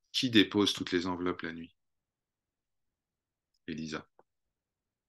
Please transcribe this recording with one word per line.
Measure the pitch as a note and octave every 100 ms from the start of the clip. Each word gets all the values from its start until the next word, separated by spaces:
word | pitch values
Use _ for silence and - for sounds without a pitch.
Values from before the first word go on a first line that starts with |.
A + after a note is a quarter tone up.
| _
qui | - C3
dépose | A2+ F#2 G#2 G2
toutes | - F#2
les | F2+ F2+
enveloppes | F2 F2+ F2+
la | E2+
nuit ? | E2 E2+ _ _ _ _ _ _ _ _ _ _ _ _ _ _ _ _ _ _ _ -
Elisa. | D#2 D#2 D2+ - _ _ _ _ _ _ _ _ _